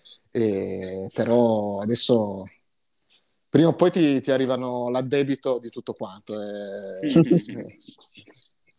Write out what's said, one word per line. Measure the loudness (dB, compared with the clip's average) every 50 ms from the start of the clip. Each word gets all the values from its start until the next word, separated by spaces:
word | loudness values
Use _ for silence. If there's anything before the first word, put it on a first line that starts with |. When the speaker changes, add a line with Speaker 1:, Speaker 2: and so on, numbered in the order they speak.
| _ -20 -20 _ _ _
Speaker 1:
e, | -2 0 0 2 0 0 -4 -4 -6 -8 -8 -8 -8 -8 -8 -6
però | -4 -2 0 2 4 4 4 4 2 0 -2 -4 -4 -4
adesso | -2 -2 -2 0 2 2 2 2 2 -2 -6 -8 -12 -14 _ _ _ _ _ _ _ _ _ _ _ _ _ _ _ _ _ _ _ _
prima | 4 4 6 4
o | 4
poi | 4 4 4
ti, | 4 4 2 2 2 0
ti | 0 0
arrivano | 0 0 0 0 -2 -2 -4 -4 -6 -4 -4 -4
l'addebito | -2 -4 -2 0 0 0 0 0 -2 -4 -2 -4 -4
di | -4 -6 -10
tutto | -14 -12 -10 -10 -10
quanto, | -10 -10 -12 -12 -16 -14 -12 -10 -10
eh. | -8 -8 -10 -10 -10 -10 -12 -12 -12 -12 -10 -6
Speaker 2:
<laughs> | 0 4 6 6 6 6 4 2 0 -2 -10 -12 -12 -14 -16 -18 -18 -18 -16 -16 -18 -20 -20 -20 -20 _ -20 -20 -20 -20 _ _ _ _ _